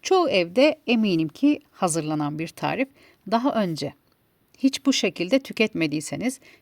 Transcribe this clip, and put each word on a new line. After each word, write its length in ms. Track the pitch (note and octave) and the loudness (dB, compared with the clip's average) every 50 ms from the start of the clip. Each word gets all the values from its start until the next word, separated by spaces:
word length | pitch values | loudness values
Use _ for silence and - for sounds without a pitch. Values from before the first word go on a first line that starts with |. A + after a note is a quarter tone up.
Çoğu 260 | - - F#4 F#4 F4 C4+ | 0 2 2 4 4 4
evde 520 | - F#3+ F3 E3+ F3 A3+ C#4 D#4 - _ _ | 2 2 0 2 2 4 4 4 2 _ _
eminim 420 | - B3 A3+ A3 G#3 F3+ D#3+ D#3+ D3+ | 0 2 2 2 2 2 2 0 -2
ki 320 | _ - - D4 D4 - _ _ | _ 0 2 2 2 0 _ _
hazırlanan 680 | _ - G3 F3 D#3 E3 D3+ D3+ D#3 D3+ D3+ D3 D3+ D3+ | _ -4 -2 -2 0 -2 -2 -2 -4 -2 -4 -4 -4 -8
bir 100 | D#3+ F3 | -10 -10
tarif. 400 | - - - C#3+ D#3 G3 C4+ C4+ _ _ _ _ _ _ _ G3 | -8 -6 -4 -4 -2 -2 -4 -6 _ _ _ _ _ _ _ -2
Daha 320 | G#3 A#3 B3 C#4 - A3+ | -2 0 0 0 0 0
önce 320 | G#3 F3 D#3+ D3 D#3 - - _ _ _ _ _ _ _ _ _ _ _ _ _ | -2 -2 -2 -6 -8 -10 -10 _ _ _ _ _ _ _ _ _ _ _ _ _
hiç 280 | - C4+ C4+ - _ | 0 0 0 0 _
bu 60 | C#4 | 0
şekilde 460 | C4 - - G3 - - F3 F3+ A3+ - | 0 2 0 -2 -2 -4 -2 0 0 0
tüketmediyseniz 1000 | - - G3+ - A3 G#3+ _ E3+ D#3+ D#3 D3 D#3 D3+ - C#3+ C#3+ F#3+ B3+ C4 - _ - - _ | 0 -4 -2 0 0 0 _ -2 -2 -2 -2 -4 -6 -6 -8 -4 -4 -4 -6 -6 _ -20 -20 _